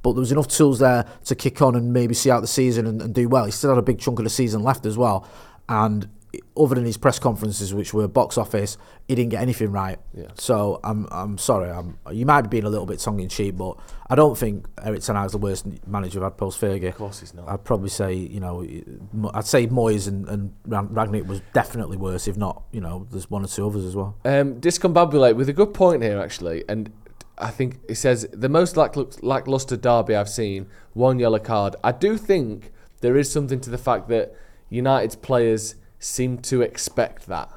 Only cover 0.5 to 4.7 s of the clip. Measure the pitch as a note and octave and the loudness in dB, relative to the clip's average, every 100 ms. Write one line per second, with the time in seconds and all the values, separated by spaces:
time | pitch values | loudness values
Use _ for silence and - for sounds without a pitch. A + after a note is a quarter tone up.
0.5 | - D3 A#2+ B2+ A#2+ - - - B2+ C3 | 4 6 8 6 6 0 -8 -4 -2 -2
1.5 | - C#3 A#2+ A#2+ B2 A#2+ A#2 C3+ A#2+ A2 | 4 4 6 2 2 2 2 4 4 2
2.5 | - B2+ A#2 A2+ A2 A2+ B2 A#2+ C3 G#2 | 2 2 2 0 -2 -2 0 4 4 2
3.5 | - C#3+ B2 G2+ G2 - A#2+ A2 - A#2+ | 0 2 4 4 0 -2 -2 -2 0 0
4.5 | G#2 A2+ | 2 0